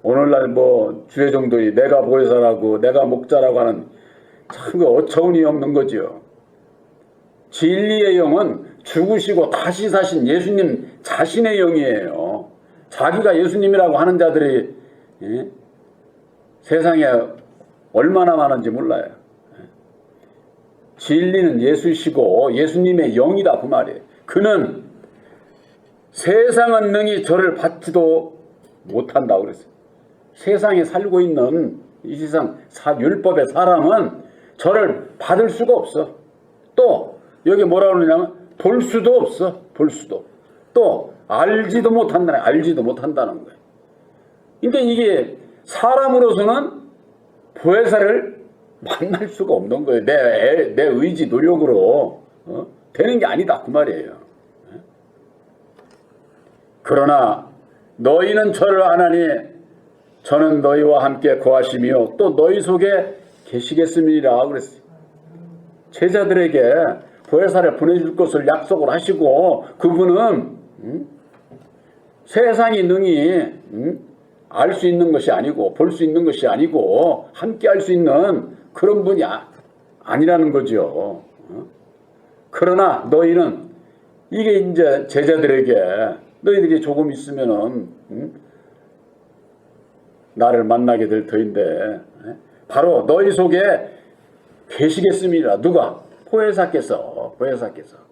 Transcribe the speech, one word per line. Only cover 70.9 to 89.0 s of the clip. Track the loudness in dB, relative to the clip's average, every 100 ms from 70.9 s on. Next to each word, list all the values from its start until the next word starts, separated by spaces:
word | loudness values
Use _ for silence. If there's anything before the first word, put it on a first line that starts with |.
| -12 -12 -20 _ _ _ -20 _ _ _ _ _ _ _
세상이 | 0 0 2 0 0
능히, | 0 2 2 2 2 0 -4 -12 -16
음? | -8 -8 -8 -16 _ _ _ _
알 | -2 -2
수 | 0 0
있는 | 2 2
것이 | 0 0
아니고 | -2 -2 -4 -4
볼 | 0 -2
수 | 0
있는 | 0 0
것이 | 0 -2 -2
아니고 | 0 0 0 0 2 2 -2 -8
함께 | -10 -10 -2 0
할 | 0
수 | 0
있는 | 0 2 2 0 -2 -8 -20 -20
그런 | -2 0 0
분이 | 0 -2
아-, | -2 -8 -14 -20 _ _ _ _
아니라는 | -6 0 2 2 2
거죠. | 0 -2 -2 -2 -6 -8 -12 -20 _ -20
어? | -18 -18 _ _ _ _ _ _ _ _
그러나 | -2 2 4 2 0 0
너희는 | 2 4 2 0 -4 -16 -20 _ _ _ _ _
이게 | -4 0 0
이제 | 0 2 2 2 -2
제자들에게 | -2 0 2 2 2 2 2 0 -2 -4 -6 -20 _
너희들이 | 0 2 2 0
조금 | 0 -2 -4
있으면은, | -6 -12 -6 -4 -2 -4 -8 -12 -20 _
음? | -14 -14 -16 _ _ _ _ _ _